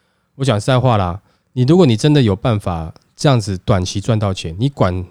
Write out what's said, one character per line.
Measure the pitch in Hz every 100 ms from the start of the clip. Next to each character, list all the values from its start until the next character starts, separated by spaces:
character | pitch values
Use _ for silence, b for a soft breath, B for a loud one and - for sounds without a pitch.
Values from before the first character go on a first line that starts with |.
| _ _ _
我 | -
讲 | 127 104
实 | 139
在 | 127
话 | 127 107
啦， | 90 92 _ _ _
你， | 127
如 | 123 180
果 | 147
你 | 110
真 | 151
的 | 143
有 | 110 95
办 | 131 104
法 | 98 82 80 - _ -
这 | 147
样 | 123
子 | 104 92
短 | - 95 90
期 | 101
赚 | - 107
到 | 104
钱， | 95 85 90
你 | 139
管， | - 95 92 90